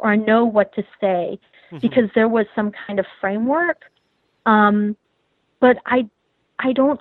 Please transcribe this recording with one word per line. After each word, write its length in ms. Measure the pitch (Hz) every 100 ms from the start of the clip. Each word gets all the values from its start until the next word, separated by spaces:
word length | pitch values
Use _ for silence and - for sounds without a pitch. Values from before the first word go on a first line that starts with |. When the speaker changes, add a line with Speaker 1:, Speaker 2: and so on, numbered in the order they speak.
Speaker 1:
or 100 | 220
I 60 | 208
know 280 | 214 226
what 300 | 233 208 202
to 80 | - 202 -
say," 380 | 196 180 170 196 _ _ -
Speaker 2:
Mm-hmm. 80 | 156
Speaker 1:
because 320 | 233 262 214
there 140 | 226 220
was 180 | 226 214
some 180 | - 208 - -
kind 120 | 202
of 80 | 185 -
framework. 600 | 190 208 240 302 349 - - _ _ _ _ _
Um, 520 | 226 214 208 208 208 208 _ _ _ _ _ -
but 180 | 247 247 -
I, 220 | 254 220 _ _ _ _ -
I 140 | 262
don't 260 | 254 269 285